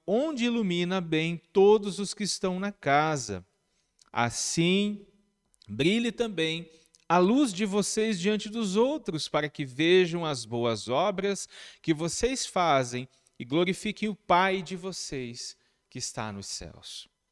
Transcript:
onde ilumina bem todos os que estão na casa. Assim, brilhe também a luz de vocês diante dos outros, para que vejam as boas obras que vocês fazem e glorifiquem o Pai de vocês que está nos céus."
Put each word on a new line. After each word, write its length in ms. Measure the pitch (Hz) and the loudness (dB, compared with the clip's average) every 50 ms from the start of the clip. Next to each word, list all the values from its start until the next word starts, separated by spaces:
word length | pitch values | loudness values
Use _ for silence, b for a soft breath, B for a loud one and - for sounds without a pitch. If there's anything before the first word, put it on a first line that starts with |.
| - | -4
onde 380 | - 202 240 294 320 302 233 233 | -2 0 0 0 0 -2 0 0
ilumina 560 | 240 233 240 214 180 175 175 175 175 190 190 | 0 0 0 0 0 0 0 0 0 0 -2
bem 400 | 175 160 160 156 160 165 170 165 - _ - | -2 0 0 0 0 0 -4 -6 -6 _ 4
todos 460 | 196 196 202 214 220 202 208 170 202 | 6 8 8 8 6 4 0 -4 -4
os 160 | 202 - - | -6 -6 -6
que 80 | - 208 | -6 -4
estão 380 | 175 - - - 185 180 185 | -4 -4 -2 -2 -2 -2 -2
na 100 | 196 202 | -4 -6
casa. 720 | 202 - - 143 139 147 151 156 156 139 117 107 98 90 90 _ _ _ _ _ _ _ _ _ _ _ _ _ - | -8 -4 0 2 4 4 4 2 0 -2 -4 -6 -6 -8 -8 _ _ _ _ _ _ _ _ _ _ _ _ _ -2
Assim, 920 | 107 120 117 113 - - - - 165 170 175 185 202 208 208 208 202 - _ _ _ _ _ _ _ _ _ _ _ _ - | 0 0 0 0 -4 -6 -4 0 0 2 2 2 2 2 0 -4 -8 -12 _ _ _ _ _ _ _ _ _ _ _ _ -10
brilhe 440 | 104 110 143 175 214 233 240 233 226 | -4 0 2 2 2 2 0 -2 -2
também 580 | - 233 226 190 165 160 160 160 165 165 - b b b b b b _ - | -2 -4 -4 -2 -2 -2 -2 -2 -4 -8 -12 b b b b b b _ 2
a 100 | 165 180 | 4 4
luz 340 | 180 196 240 277 302 233 175 | 6 6 6 4 4 2 0
de 120 | 180 220 | -2 -2
vocês 560 | 190 196 208 190 - - 220 220 226 214 170 | 0 0 0 0 0 0 0 0 0 0 0
diante 280 | 175 208 214 202 - 208 | 0 0 0 0 -2 -6
dos 280 | 208 233 220 190 180 | -6 -4 -2 0 2
outros, 520 | 214 240 269 311 311 - - 160 147 - - | 2 2 2 2 -2 -6 -6 -6 -6 -4 -2
para 200 | - 151 151 147 | -2 -2 -2 -2
que 160 | - - 143 | -4 -6 -8
vejam 600 | 131 123 135 160 170 180 185 185 160 170 175 165 | -6 -2 0 4 6 6 6 6 4 0 -4 -4
as 200 | 156 139 120 113 | -4 -4 -6 -6
boas 440 | 107 120 120 120 117 113 104 - 110 | -6 -4 0 0 0 0 -2 -2 -2
obras 600 | 123 143 180 208 190 190 190 202 196 - - - B B B B B B B | 0 0 2 0 0 -2 -2 -4 -4 -4 -8 -14 B B B B B B B
que 100 | 160 160 | -2 0
vocês 540 | 147 170 160 - - 233 254 269 254 - | 0 0 -4 -4 -2 -2 -2 -2 -2 -6
fazem 600 | - - 190 175 160 139 135 127 120 123 123 131 - b b b b b - | -4 -2 0 2 4 4 4 2 0 -4 -8 -8 -10 b b b b b -14
e 60 | 127 | -8
glorifiquem 640 | 120 139 170 180 180 180 - - 214 - - 208 220 | -2 0 0 2 0 -2 -4 -4 -8 -6 -4 -6 -6
o 60 | 190 | -6
Pai 480 | - _ - 180 175 190 190 190 196 170 | -4 _ 2 4 4 4 2 0 -2 -6
de 140 | 147 190 | -8 -10
vocês 800 | 170 180 190 170 - - - 151 131 123 120 117 - - - - _ _ _ _ _ _ _ | -10 -10 -10 -10 -10 -10 -8 -8 -8 -8 -10 -10 -12 -14 -14 -16 _ _ _ _ _ _ _
que 80 | - 127 | -12 -10
está 320 | - - - 127 110 107 | -10 -8 -8 -6 -8 -8
nos 160 | 101 98 95 | -8 -10 -10
céus." 640 | - - - 90 80 - - - - - - - _ _ _ _ _ | -10 -12 -12 -12 -14 -16 -18 -18 -16 -16 -16 -18 _ _ _ _ _